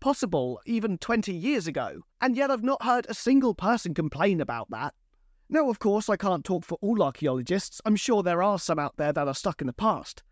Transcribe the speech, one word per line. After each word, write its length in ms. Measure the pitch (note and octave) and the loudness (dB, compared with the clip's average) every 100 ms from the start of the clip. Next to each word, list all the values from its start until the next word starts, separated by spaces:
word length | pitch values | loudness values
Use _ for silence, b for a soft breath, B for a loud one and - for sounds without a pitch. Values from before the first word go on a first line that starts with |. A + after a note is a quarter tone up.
possible 600 | C4+ C#4+ A3+ D#3+ B2+ A#2+ | -2 0 0 0 -2 -6
even 320 | - A3+ G#3+ F3+ | -4 -2 -2 -4
twenty 380 | - A#3 G3+ | 0 0 0
years 320 | F3 G#3 C#4 E3 | -4 -2 -2 -2
ago, 340 | C#3 G#2+ D#2 - _ | -4 -6 -8 -18 _
and 160 | B3+ B3 | 0 2
yet 120 | C#4 | 0
I've 140 | C4 | 0
not 180 | A#3+ C#4 | 0 -2
heard 220 | - B3 - | 0 0 0
a 80 | |
single 400 | A3 A#3 C4+ B3+ | -4 4 4 4
person 380 | F#3+ F#3+ A#3+ F3 | 0 0 0 0
complain 480 | D#3 D#3 C#3 D3+ F3 | -2 -4 0 0 2
about 300 | C#3+ A#2 G#2+ | -2 -6 -8
that. 240 | A2 C#3+ - _ _ _ _ _ | -6 -8 -8 _ _ _ _ _
Now, 180 | D#4+ C#4+ | 2 2
of 100 | G#3+ | 2
course, 300 | G#3 G#3 G#3+ | 2 2 2
I 80 | G3+ | 0
can't 260 | G3+ F3 | 0 0
talk 220 | - F3+ | 0 -4
for 140 | - E3+ | -2 -4
all 220 | G3+ A3+ | 0 2
archaeologists. 800 | C#3+ - D3 C3 B2 F#3+ - - | 2 2 0 0 0 -2 -2 -6
I'm 120 | A3 G#3+ | 0 2
sure 260 | - A3 | 4 2
there 200 | F3+ E3+ | 4 2
are 160 | G3 G3 | 2 0
some 200 | - D3+ | -2 -2
out 180 | C#3+ - | -2 -2
there 160 | D3+ | 0
that 160 | D3+ C#3+ | 0 -2
are 60 | |
stuck 260 | C3+ G3 - | -2 -4 -2
in 60 | C3 | -6
the 80 | |
past, 480 | - A3 D3+ - - _ | 0 0 0 -6 -18 _